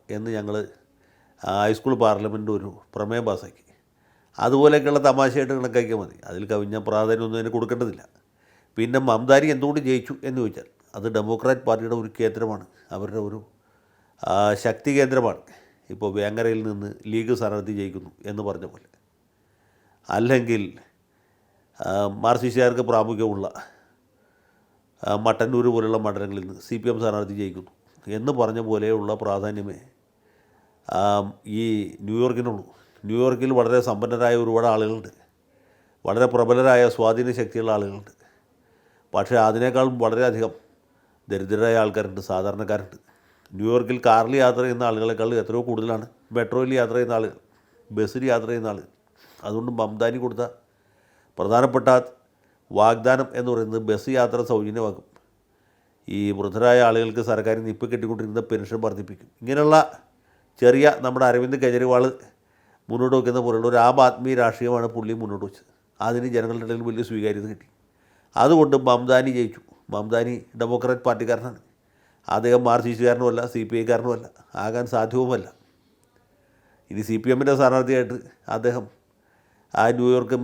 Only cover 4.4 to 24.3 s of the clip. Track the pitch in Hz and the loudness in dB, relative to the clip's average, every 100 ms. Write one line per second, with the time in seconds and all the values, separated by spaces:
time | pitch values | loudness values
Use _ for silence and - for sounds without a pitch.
4.4 | 117 135 147 147 143 143 135 131 135 139 | 0 6 6 6 2 2 4 4 2 0
5.4 | 131 135 123 120 110 110 87 - - 90 | -4 -4 -2 -2 0 -4 -8 -14 -14 -10
6.4 | 104 104 101 110 104 107 110 113 113 113 | -4 -4 -4 -6 -2 0 0 0 -2 -4
7.4 | 113 117 113 120 117 90 - _ _ _ | -4 -4 -4 -4 -4 -8 -20 _ _ _
8.4 | _ _ _ - 120 131 131 110 127 139 | _ _ _ -4 0 0 2 2 6 6
9.4 | 151 135 143 147 127 127 127 135 135 127 | 6 0 0 0 0 -2 -4 -12 -8 -4
10.4 | 110 - - _ _ 104 110 107 104 113 | -4 -6 -20 _ _ -8 -4 -2 -2 -2
11.4 | 131 - 123 110 113 117 110 - 110 110 | 0 0 0 -2 -2 -6 -6 -2 -2 -2
12.4 | 110 101 90 _ - 95 104 107 101 107 | -6 -8 -12 _ -14 -10 -8 -8 -8 -12
13.4 | 104 _ _ _ _ _ _ - - 95 | -18 _ _ _ _ _ _ -10 -2 2
14.4 | 104 104 117 - 143 139 131 131 113 80 | 2 2 -2 -4 0 2 2 2 0 -4
15.4 | - - _ _ - 101 104 101 101 110 | -14 -20 _ _ -18 -8 -6 -2 -4 -2
16.4 | 113 110 110 101 101 - 107 113 113 120 | -2 -2 -6 -8 -10 -12 -6 -4 -2 -2
17.4 | 110 104 98 101 98 92 92 _ 101 104 | -2 -4 -6 -8 -8 -10 -16 _ -12 -8
18.4 | 101 92 92 - _ _ _ _ _ _ | -8 -8 -12 -18 _ _ _ _ _ _
19.4 | _ _ _ _ _ _ - 104 120 131 | _ _ _ _ _ _ -4 -2 2 2
20.4 | 117 113 95 - _ _ _ _ _ _ | 2 -4 -4 -12 _ _ _ _ _ _
21.4 | _ _ _ - - 98 101 101 113 120 | _ _ _ -12 -6 -2 -4 -2 0 0
22.4 | 123 123 123 123 120 113 110 110 110 98 | 0 2 2 2 0 0 0 -2 -4 -4
23.4 | 98 - - _ _ _ _ _ _ | -8 -10 -20 _ _ _ _ _ _